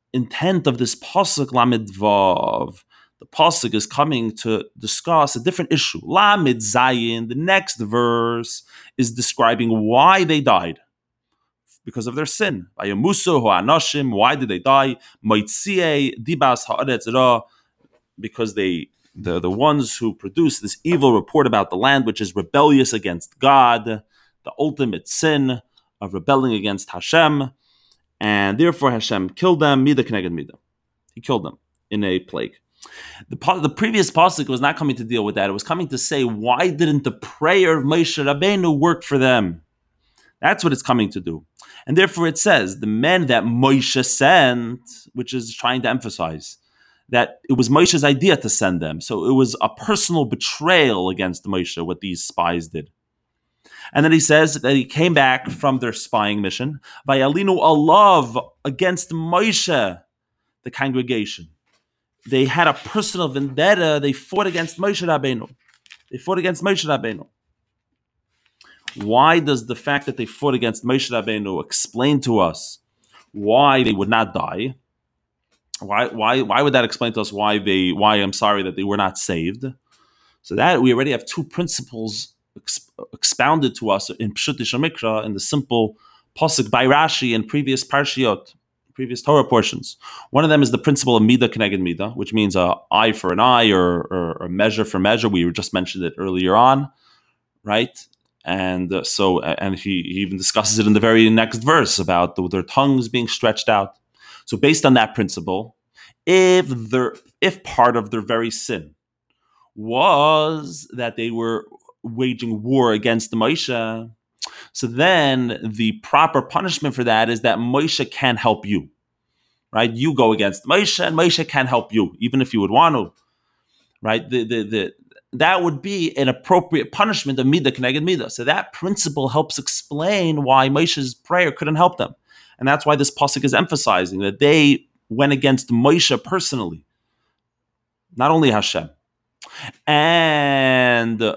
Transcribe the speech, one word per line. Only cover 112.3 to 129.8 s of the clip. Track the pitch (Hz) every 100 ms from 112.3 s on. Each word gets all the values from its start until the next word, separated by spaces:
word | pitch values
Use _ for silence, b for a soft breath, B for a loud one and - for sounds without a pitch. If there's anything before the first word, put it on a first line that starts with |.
| 117 117 107
war | 117 135 120
against | 107 117 113 -
Moshe, | 113 113 160 - 117 113 113 113 - _ - B B B
so | - 120
then | 120 175 175 139 131 120 -
the | 110 107 110 107
proper | - 147 160 143
punishment | 123 175 185 151 147 131
for |
that | 120 110 113
is | 113
that | 120 101
Moshe | 120 139 156 - 123
can't | - 131 113
help | 117 104 101
you, | 95 65 _ _ _ _ _ _ _ _
right? | 110 117
You | 113 156
go | 127 113
against | 110 101 95 123
Moshe, | 185 208 - 165
and | 160
Moshe | 170 160 160
can't | 143 127
help | 123 -
you, | 110 92 -
even | 117 135
if | 127
you | 110
would | 98
want | 120 165 131
to, | 87 _ _ _ _ _ _ _ _ _
right? | 110 113 147
The, | 123
the, | 110 117
the, | 104 107 92 - _ _ _
that | 123 160 185
would | 175 143
be | 202 196 165 135
an | 131
appropriate | 127 - 180 175 156 -
punishment | - 214 175 139 131
of | 127
Midah | 170 139
Keneged | - 127 143
Midah. | 170 170 -
So | -
that | 120 185 -
principle | - 185 202 160 143 131
helps | 143 151 -
explain | - -